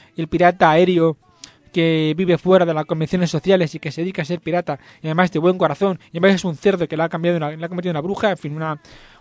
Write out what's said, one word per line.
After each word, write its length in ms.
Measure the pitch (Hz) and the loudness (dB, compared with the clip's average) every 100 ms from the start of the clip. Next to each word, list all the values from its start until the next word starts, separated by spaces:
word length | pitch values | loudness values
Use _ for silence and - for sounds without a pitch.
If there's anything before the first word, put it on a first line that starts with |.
| - - | -14 -8
el 100 | 165 | -4
pirata 440 | 170 175 180 170 | 2 4 4 4
aéreo 440 | 156 185 175 165 151 _ _ - _ _ | 6 4 4 2 0 _ _ -20 _ _
que 420 | 175 165 160 156 156 | -2 0 2 0 0
vive 220 | 185 175 | 0 0
fuera 280 | 180 185 170 | 4 4 4
de 80 | |
las 120 | 156 151 | 0 -4
convenciones 440 | 160 156 180 175 | -4 -2 0 0
sociales 460 | 156 185 190 165 160 | -2 2 2 0 -4
y 40 | |
que 120 | 151 | -10
se 80 | 160 | -6
dedica 220 | 175 185 | -6 -6
a 40 | 147 | -6
ser 140 | 175 | -6
pirata, 400 | - 175 175 139 - - | -4 -4 -4 -8 -12 -10
y 40 | 156 | -4
además 220 | 160 180 | 0 0
de 60 | 160 | 2
buen 180 | 175 185 | 0 2
corazón, 420 | 160 143 196 175 _ | 0 0 -2 -4 _
y 140 | 165 | 0
además 160 | 190 190 | 2 2
es 100 | 180 | -2
un 100 | 147 | -2
cerdo 320 | 202 190 165 | 0 0 -2
que 80 | 156 | -2
le 80 | |
ha 60 | 165 | -4
cambiado 260 | 170 170 170 | -2 -2 0
una, 160 | 147 | -4
le 140 | 156 170 | -6 -8
ha 20 | |
convertido 240 | 180 180 | -6 -4
en 60 | 156 | -4
una 40 | |
bruja, 300 | 165 196 220 | -4 -2 -2
en 60 | 175 | -2
fin, 180 | 147 151 | -6 -6
una, 260 | 160 151 - - - - | -6 -8 -12 -20 -20 -12